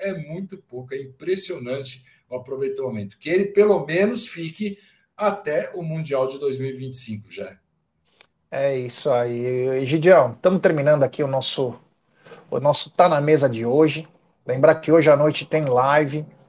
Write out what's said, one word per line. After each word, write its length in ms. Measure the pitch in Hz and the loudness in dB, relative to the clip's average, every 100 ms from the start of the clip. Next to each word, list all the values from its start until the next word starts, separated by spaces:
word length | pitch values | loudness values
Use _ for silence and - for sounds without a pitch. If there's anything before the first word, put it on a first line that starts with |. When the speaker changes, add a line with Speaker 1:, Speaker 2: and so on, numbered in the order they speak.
Speaker 1:
é 120 | 196 | -8
muito 460 | 180 151 170 196 190 | -8 -10 -12 -12 -16
pouco, 340 | _ 123 127 | _ -16 -12
é 80 | 135 | -12
impressionante 1040 | 135 131 175 190 - 156 123 135 - - _ _ _ | -12 -10 -4 -2 -2 -6 -8 -8 -8 -14 _ _ _
o 80 | 127 | -12
aproveitamento. 840 | 127 135 135 135 131 110 101 - | -8 -6 -4 -4 -6 -6 -10 -10
Que 120 | 151 | -2
ele, 160 | 185 202 | 0 2
pelo 380 | 196 208 180 147 | 4 4 2 0
menos, 420 | 165 214 240 - | 0 2 2 0
fique 500 | 170 160 160 208 196 _ _ _ - | -2 -8 -6 -8 -8 _ _ _ -4
até 540 | - - 151 156 - | -2 -2 -2 -4 -4
o 80 | 190 | -6
Mundial 440 | 165 160 147 135 135 | -8 -8 -4 -2 -2
de 120 | 139 | -4
dois 200 | 143 127 | -4 -4
mil 120 | 135 | -6
e 40 | |
vinte 180 | 127 131 | -8 -8
e 40 | 127 | -8
cinco, 340 | - 104 - | -6 -10 -12
já. 260 | - 98 - _ _ _ _ _ _ _ _ _ | -14 -14 -16 _ _ _ _ _ _ _ _ _
Speaker 2:
É 260 | 135 139 135 | -4 -2 -2
isso 340 | 123 - 151 | -6 -4 0
aí. 760 | 123 120 120 123 127 127 131 131 | 0 0 -2 -2 -2 -2 -2 0
Gideão, 460 | 156 165 175 123 | 2 6 6 6
estamos 280 | 113 185 185 | 0 0 2
terminando 440 | 185 156 139 151 | 2 2 2 2
aqui 180 | 127 - | 2 -2
o 40 | 139 | -4
nosso, 480 | 135 - - 127 117 _ _ _ _ - - - | -4 -4 -4 -4 -6 _ _ _ _ -20 -20 -8
o 100 | 131 | -2
nosso 300 | 143 139 - | 0 0 0
Tá 180 | - 233 | 2 4
na 120 | 147 | 4
Mesa 280 | 147 151 135 | 4 4 2
de 160 | 113 | 0
hoje. 420 | 117 139 156 151 160 _ _ _ | 0 2 2 0 -12 _ _ _
Lembrar 300 | - 127 156 156 | -6 2 4 4
que 160 | - | 4
hoje 160 | 160 151 | 4 6
à 80 | 143 | 6
noite 300 | 151 - - | 4 0 -4
tem 180 | 156 | -2
live, 600 | 147 123 135 147 147 151 156 - | 0 2 2 2 0 -4 -10 -16